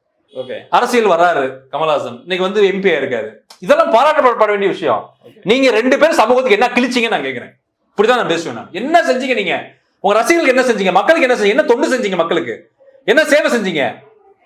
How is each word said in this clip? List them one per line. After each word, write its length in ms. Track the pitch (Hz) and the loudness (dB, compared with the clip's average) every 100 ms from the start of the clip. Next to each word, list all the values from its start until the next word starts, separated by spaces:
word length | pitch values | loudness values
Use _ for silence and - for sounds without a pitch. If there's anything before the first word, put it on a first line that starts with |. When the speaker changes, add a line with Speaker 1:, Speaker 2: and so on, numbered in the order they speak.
| _ _ _ 127 | _ _ _ -14
Speaker 1:
ஓகே. 240 | 123 107 - | -12 -12 -2
Speaker 2:
அரசியல் 380 | 180 240 240 214 | 0 2 2 2
வராரு 500 | 165 175 151 131 - - | 2 2 0 -4 -8 -10
கமல்ஹாசன், 480 | 139 156 143 120 120 | -4 -2 -2 -4 -12
இன்னைக்கு 260 | 147 185 185 | -8 -4 -2
வந்து 220 | 202 196 | 0 0
எம் 140 | 190 | 0
பி 80 | 190 | -2
ஆயிருக்காரு. 440 | 151 131 117 107 - - - | -2 -2 -6 -8 -14 -20 -8
இதெல்லாம் 340 | 185 302 302 | 0 0 2
பாராட்டப்பட 520 | 220 294 294 254 214 214 | 2 2 2 2 2 0
வேண்டிய 260 | 208 196 | 0 -2
விஷயம். 420 | - 151 104 - _ - | -2 -2 -4 -6 _ -20
Speaker 1:
ஓகே. 140 | - | -8
Speaker 2:
நீங்க 280 | 165 254 269 | -2 2 2
ரெண்டு 260 | 214 247 262 | 2 2 2
பேரும் 180 | 311 294 | 2 4
சமூகத்துக்கு 360 | 226 254 254 | 2 2 2
என்ன 160 | 202 240 | 2 2
கிழிச்சீங்க 420 | 247 247 247 226 | 0 -2 -2 -2
நான் 140 | 185 | -2
கேக்குறேன். 280 | 135 120 - _ _ _ _ - | -4 -10 -14 _ _ _ _ 0
இப்படிதான் 180 | 220 247 | 2 2
நான் 120 | 175 | 0
பேசுவேன் 260 | 170 151 | -4 -6
நான். 160 | 113 110 | -10 -12
என்ன 300 | 165 262 339 | -8 0 2
செஞ்சீங்க 320 | 277 247 262 | 2 -2 -2
நீங்க? 380 | 233 180 135 - _ _ _ | -4 -4 -6 -8 _ _ _
உங்க 200 | 190 214 | 0 2
ரசிகர்களுக்கு 480 | - 339 285 247 254 | 2 2 2 2 0
என்ன 40 | |
செஞ்சீங்க? 220 | 208 190 | 0 0
மக்களுக்கு 360 | 180 214 330 254 | 2 2 2 2
என்ன 140 | 233 | 0
செஞ்சீங்க? 60 | 202 | 0
என்ன 140 | 247 | 2
தொண்டு 340 | 302 240 302 247 | 2 0 0 -2
செஞ்சீங்க? 180 | 208 185 | -2 -2
மக்களுக்கு 560 | 165 175 120 101 - _ _ _ - | -2 -2 -4 -10 -16 _ _ _ 0
என்ன 200 | 262 302 | 0 2
சேவை 260 | 294 311 | 2 2
செஞ்சீங்க? 440 | 233 190 156 120 - - _ _ _ | -2 -2 -4 -4 -6 -16 _ _ _